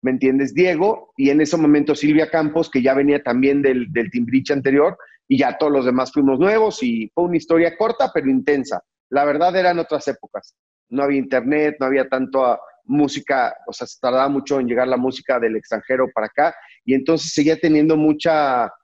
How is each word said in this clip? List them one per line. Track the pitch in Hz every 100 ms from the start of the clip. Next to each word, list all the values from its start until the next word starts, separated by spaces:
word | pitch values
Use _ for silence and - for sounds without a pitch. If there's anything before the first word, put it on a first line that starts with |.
¿me | 131
entiendes? | 127 131 135 139
Diego, | 139 180 160 196 226 - -
y | 139
en | 147
ese | 151 170
momento | 156 147 147 147
Silvia | 147 151 156
Campos, | 160 151 156 160
que | 135
ya | 127
venía | 135 143 143
también | 131 123 135 143
del, | 139 127 120
del | 135 110
Timbiriche | 123 120 131 -
anterior, | 143 135 139 160 190 - _ _
y | 135
ya | 131 -
todos | 151
los | 143 127
demás | 127 127
fuimos | - 135 135
nuevos, | 185 220 214 -
y | 127 117 110
fue | - 175
una | 170
historia | - 165 170 165
corta, | 220 233 -
pero | 165 135
intensa. | 131 - 143 123 92 _ _ _
La | 139 147
verdad | 147 180 190
eran | 180 170
otras | 160 151 -
épocas. | 127 - 104 _ _ _ _ _
No | 123
había | 143 139
internet, | 135 127 120 151 151 147
no | 131
había | 135 131
tanto, | 131 127 135 127
ah, | 117 - _ -
música, | 143 143 143 - 135 117 - -
o |
sea, | - 123
se | -
tardaba | 123 127 139
mucho | 139 135 143
en | 123
llegar | 120 127
la | 127
música | 127 131 - 127
del | 117 110
extranjero | - 110 - 131 127
para | - 107
acá, | - 156 - - - -
y |
entonces | 135 135 160 -
seguía | - 147 160
teniendo | 170 151 156 156
mucha | 156 151 170 156 143 127 110 -